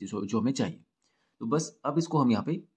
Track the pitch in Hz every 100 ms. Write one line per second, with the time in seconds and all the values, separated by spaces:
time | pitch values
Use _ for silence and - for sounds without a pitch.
0 | 95 104 - 110 110 135 98 - _ _
1 | _ _ _ _ 117 147 165 - 135 147
2 | 165 156 127 107 101 165 -